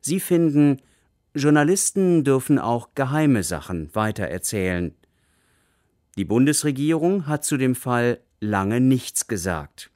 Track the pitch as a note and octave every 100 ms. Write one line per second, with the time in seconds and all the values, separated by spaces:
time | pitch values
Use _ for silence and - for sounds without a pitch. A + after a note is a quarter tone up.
0 | - F#3 - F3 E3 C#3+ D3 C#3 _ _
1 | _ _ _ D3 C#3+ D3+ D3 F#3+ - G3
2 | F#3 E3+ C#3 C3 C3 C#3+ A2+ A#2+ - -
3 | C3 D3+ D3+ A#2 F2 E2 - F2+ D2+ G#2+
4 | G#2+ G#2+ F2 F2 - G#2+ F#2 F2+ F2 _
5 | _ _ _ _ _ _ _ _ _ _
6 | _ - E2+ A2 C#3 D3 D3+ C3 D3+ D#3+
7 | E3+ G3 D3 D3+ - C#3 C3 B2+ C3 A#2+
8 | A#2+ A#2 _ _ G#2+ G2+ F#2+ A#2+ C3 B2+
9 | - - - G#2 F#2 D#2+ D2 - -